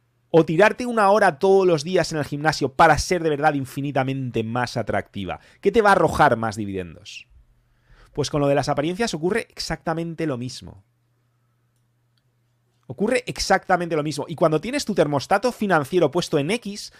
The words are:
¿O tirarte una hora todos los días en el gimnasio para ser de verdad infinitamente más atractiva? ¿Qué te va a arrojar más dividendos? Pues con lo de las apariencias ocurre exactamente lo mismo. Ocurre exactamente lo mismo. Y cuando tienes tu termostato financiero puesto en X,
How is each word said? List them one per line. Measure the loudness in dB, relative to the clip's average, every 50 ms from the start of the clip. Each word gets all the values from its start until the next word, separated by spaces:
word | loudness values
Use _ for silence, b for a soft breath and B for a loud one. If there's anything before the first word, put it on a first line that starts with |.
| _ _ _ _ _ _ 4
¿O | 4 4
tirarte | 4 4 4 4 4 4 0 -6
una | -4 0 2 4 4
hora | 4 6 4 2 2 2
todos | 2 4 4 6 6
los | 4 2 2 0
días | 0 0 0 0 0
en | -2 -4
el | -4
gimnasio | -4 -6 -2 -2 -2 -2 0 -4 -4 2
para | 4 6 6 6 4
ser | 2 -2 -2 0 0
de | -2
verdad | -2 2 0 0 0
infinitamente | 0 -4 -6 -8 -8 -8 -4 -2 -2 -2 -2 -4 -6 -6 -4 -4 -4 -4
más | -4 -4 -4 -4 -4 -4
atractiva? | -6 -6 -4 -4 -4 -4 -6 _ -8 -8 -8 -8 -10 b b b b
¿Qué | -4 0
te | 2 4
va | 4 4
a | 4
arrojar | 4 4 2 4 4 4 4 4
más | 2 0 -4 -4
dividendos? | -6 -6 -6 -6 -6 -8 -8 -12 -18 -20 -20 -20 -20 -20 _ _ -20 _ _ _ _ _ b b b b b b b b b _
Pues | -6 -4 -2
con | 0 0
lo | 2 2
de | 2
las | 2 0 0
apariencias | -2 -2 -2 -4 -2 -4 -4 -4 -4
ocurre | -4 -2 -2 -2 -2 -4 -8
exactamente | _ -12 -8 -8 -8 -6 -6 -6 -4 -4 -6 -6 -6 -6 -4
lo | -4 -4
mismo. | -4 -6 -10 -12 -14 -16 -18 -20 -20 _ _ _ _ _ _ _ _ _ _ _ _ _ _ _ _ _ _ _ _ _ _ _ _ _ _ _ _ _ _ _ _ _ _ _ _ _ _ _ _ _
Ocurre | -16 -6 -4 -2 0 0 -2 -2
exactamente | -4 -8 -8 0 0 0 0 2 0 0 0 0 -2 -2
lo | -2 -2
mismo. | -2 -4 -6 -6 -8
Y | -2
cuando | 0 2 2 2 0
tienes | -2 -2 -4 -4 -4
tu | -2 0
termostato | 0 0 2 0 -2 0 0 0 0 0 -2 -2
financiero | -2 0 2 2 2 2 0 2 2 2 2
puesto | 0 -2 -2 0 -2 -2
en | 0 0
X, | -4 -4 -6 -10 -12 -12 -16 -18 b b